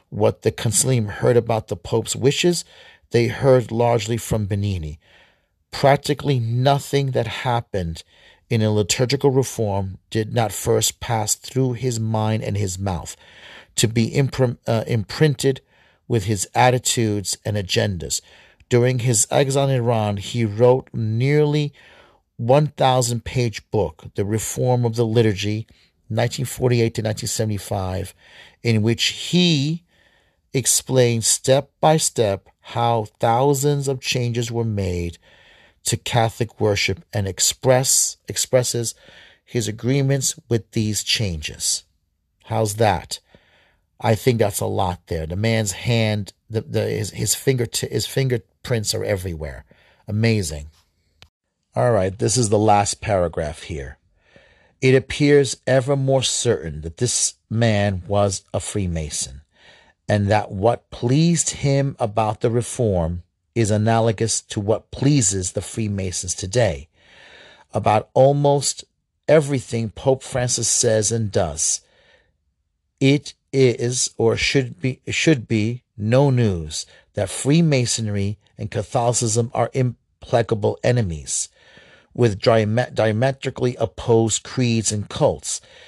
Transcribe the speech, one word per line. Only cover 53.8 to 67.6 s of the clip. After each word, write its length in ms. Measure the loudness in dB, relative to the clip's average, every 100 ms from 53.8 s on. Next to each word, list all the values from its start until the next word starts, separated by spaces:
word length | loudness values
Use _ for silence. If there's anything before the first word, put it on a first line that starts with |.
| -12 -16 _ _ _ _ _ _ _ -2
It 140 | 4 4
appears 600 | 2 0 4 6 4 -2 0
ever 280 | 2 2 0
more 280 | 2 2
certain 580 | 0 -2 0 0 -2 -10
that 160 | -10 -4
this 380 | -2 -2 -4 -6 -6
man 540 | 0 2 2 2 -2 -2
was 360 | 2 2 0 _
a 60 | -8
Freemason, 800 | -6 -6 -4 -4 -6 -8 -10 -12 -20 _ _ -20 _ _ -2
and 200 | 0 2
that 220 | 2 0
what 380 | 0 0 0 _
pleased 600 | -6 0 2 2 2 -2
him 440 | -2 0 0 0 -4
about 420 | -4 -2 -2 0
the 80 | 0
reform 720 | -2 -4 -2 0 0 0 -4 -10 _ _ -2
is 160 | 0
analogous 720 | 2 2 2 2 0 -2 -4
to 180 | -6 -6
what 320 | -2 -2 -4
pleases 640 | -2 2 2 2 -2 -4
the 80 | -6
Freemasons 720 | -6 -6 -4 -2 -4 -6 -8 -8
today. 540 | -4 0 0 0 -12 _ _ -20 -20 -20 -20 -20